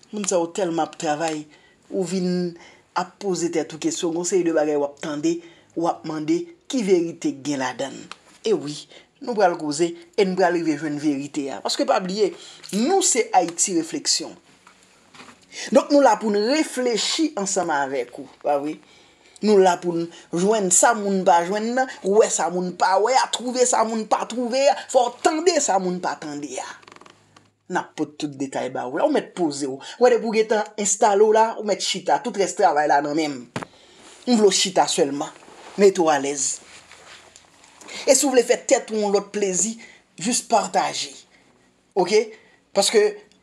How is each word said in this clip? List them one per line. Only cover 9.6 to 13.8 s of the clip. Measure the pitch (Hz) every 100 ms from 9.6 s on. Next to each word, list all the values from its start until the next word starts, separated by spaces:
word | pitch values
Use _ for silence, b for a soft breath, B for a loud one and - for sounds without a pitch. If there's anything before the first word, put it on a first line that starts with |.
koze, | 151 143 170 170 B -
e | 190
nou | 185
pral | 180 175
rive | 165 147
jwenn | 156 147
verite | 151 135 139 151 135
a. | 104
Paske | - - 269
pa | 226
bliye, | 185 196 196 B B B B
nou | 196 254 381 -
se | 240 214 196
Ayiti | 175 170 -
Refleksyon. | 170